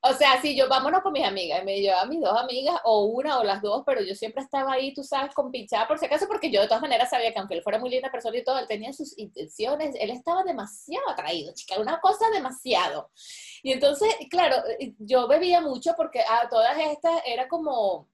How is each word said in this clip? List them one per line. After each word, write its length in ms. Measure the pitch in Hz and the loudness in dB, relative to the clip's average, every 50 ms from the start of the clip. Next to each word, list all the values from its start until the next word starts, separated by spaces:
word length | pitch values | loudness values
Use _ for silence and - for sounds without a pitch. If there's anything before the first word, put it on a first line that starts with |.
o 120 | - 262 262 | 4 2 4
sea, 260 | 269 302 277 254 254 | 6 6 6 6 4
sí, 140 | - 294 277 | 2 -2 2
yo, 140 | 254 262 254 | 2 4 4
"Vámonos 320 | 262 262 262 285 330 381 | 4 2 2 2 0 2
con 100 | 381 392 | 0 0
mis 140 | 311 262 220 | -2 0 -2
amigas", 360 | 196 196 196 180 165 147 180 | 0 -2 -4 -4 -4 -4 -4
y 40 | 190 | -2
me 160 | 196 196 202 | -2 -2 0
llevaba 220 | 202 196 185 180 196 | 2 2 2 2 0
a 20 | |
mis 160 | 240 302 339 | -2 -2 -2
dos 160 | 294 185 202 233 | 0 2 2 0
amigas, 400 | 247 254 247 254 269 294 349 - - | 0 -2 -6 -4 -2 -2 -2 0 2
o 200 | 233 220 214 202 | 4 4 4 4
una 340 | 214 226 247 269 302 285 254 | 2 0 -2 -2 0 0 0
o 40 | 226 | 2
las 180 | 202 196 202 | 0 0 -2
dos, 220 | 202 202 208 262 277 | -2 -2 -2 -2 0
pero 160 | - 269 233 | 0 0 0
yo 140 | 202 185 196 | -2 -4 -6
siempre 280 | 208 - 220 220 269 269 | -8 -8 -8 -8 -10 -10
estaba 300 | - - 277 269 269 269 | -4 -4 -2 -2 0 0
ahí, 200 | 262 269 277 277 | -2 -2 -4 -6
tú 100 | - 269 | -10 -8
sabes, 300 | - 285 269 277 285 - | -4 -4 -4 -4 -2 -4
con 180 | - 269 254 | -4 -4 -4
pinchada, 360 | 254 247 208 - - 214 226 | -6 -10 -8 -4 -2 -2 0
por 100 | - 302 302 | 0 0 -2
si 60 | - | 0
acaso, 220 | 247 285 311 392 | 0 0 0 0
porque 220 | 403 - - - 311 | -2 -4 -4 -2 0
yo 100 | 208 196 | 2 2
de 60 | 202 | 4
todas 140 | 214 220 226 | 4 2 0
maneras 280 | 277 294 254 220 247 247 | 2 0 2 2 2 2
sabía 240 | - 247 226 226 220 | 0 0 0 0 -2
que 60 | 208 | -4
aunque 160 | 190 202 175 | -6 -4 -6
él 80 | 170 - | -6 -2
fuera 160 | 208 202 220 | -2 -2 -2
muy 100 | 247 254 | -2 -2
linda 220 | 247 254 262 262 | -4 -2 -4 -4
persona 260 | - 240 - 233 214 | -8 -6 -6 -4 -6
y 60 | 247 240 | -4 -2
todo, 160 | - 262 262 | -2 -2 -2
él 80 | 240 | -2
tenía 260 | - 214 208 214 247 269 | -4 -6 -6 -6 -10 -10
sus 240 | - 311 277 - | -10 -12 -12 -10
intenciones, 800 | - 214 208 _ - 151 156 - - 214 247 285 294 311 294 269 - | -14 -14 -14 _ -12 -14 -14 -6 -6 -2 -2 -2 -2 -4 -6 -4 -4
él 120 | 226 202 | -4 -4
estaba 320 | 254 247 - 330 339 370 381 | -6 -6 -4 -2 0 0 0
demasiado 680 | 370 311 240 202 208 - - - - 311 466 554 - | -2 -4 -6 -8 -12 -14 -20 -14 -8 -6 -4 -4 -4
atraído, 440 | - - - 156 175 165 143 165 - | -4 -6 -6 -6 -6 -6 -6 -10 -14
chica, 240 | - - - 185 202 | -16 -10 -8 -6 -4
una 180 | 214 240 320 330 | -2 -2 -4 2
cosa 300 | - 370 427 415 440 453 | 2 2 2 4 2 2
demasiado. 760 | 440 381 269 254 254 - - 254 226 180 185 175 - 151 - _ _ _ - - - - - - - - _ | 2 0 -2 -4 -8 -8 -2 0 2 2 2 0 -4 -6 -10 _ _ _ -20 -20 -18 -18 -18 -18 -20 -8 _
Y 100 | 262 262 | -2 0
entonces, 340 | 254 277 285 294 285 415 440 440 - 269 - | 4 4 4 4 4 2 2 2 0 -4 0
claro, 260 | - 349 349 302 262 240 - 220 226 - 277 226 - _ | 2 4 4 4 4 2 0 -2 -6 -6 -8 -12 -12 _
yo 280 | 214 208 254 254 240 | -4 2 4 4 6
bebía 320 | 233 277 320 349 359 349 349 | 6 4 4 6 6 4 4
mucho 320 | 330 294 254 233 - 330 339 | 4 2 -4 -2 -2 -2 0
porque 240 | - 330 320 - 247 | 0 -2 -2 0 0
a 260 | 220 185 170 180 - | 2 4 4 2 2
todas 300 | - - 226 220 240 277 311 | 2 4 4 4 4 4 2
estas 420 | 320 302 302 294 - 330 330 330 - | -2 -2 -2 0 0 0 2 2 -2
era 220 | 254 233 233 262 262 | -2 -4 -4 -2 -2
como 580 | 339 330 320 302 262 240 214 196 180 151 - _ | -4 -4 -2 -2 -2 0 0 0 0 -2 -8 _